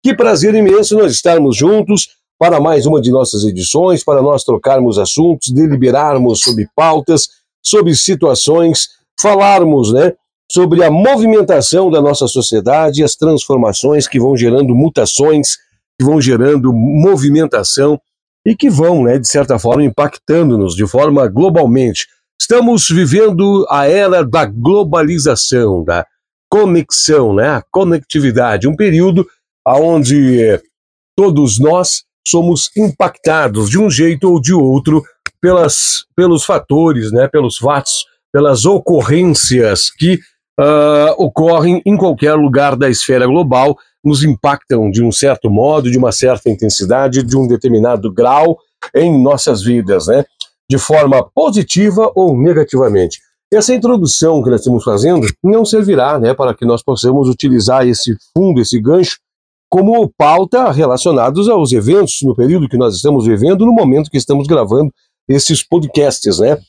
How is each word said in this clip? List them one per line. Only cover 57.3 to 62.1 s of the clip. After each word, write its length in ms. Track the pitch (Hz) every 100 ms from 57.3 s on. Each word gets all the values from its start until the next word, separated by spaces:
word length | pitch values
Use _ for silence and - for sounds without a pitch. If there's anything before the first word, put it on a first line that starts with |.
utilizar 580 | 123 143 123 104 131 127
esse 260 | 117 - 107 _ -
fundo, 240 | 190 139
esse 180 | 113 123
gancho, 380 | 110 170 180 - _ _ _ _ _
como 420 | 180 190 233 214 _
pauta 520 | 147 165 190 247 254
relacionados 760 | 139 151 127 180 143 120 151 202
aos 240 | 220 147
eventos 460 | 120 104 190 196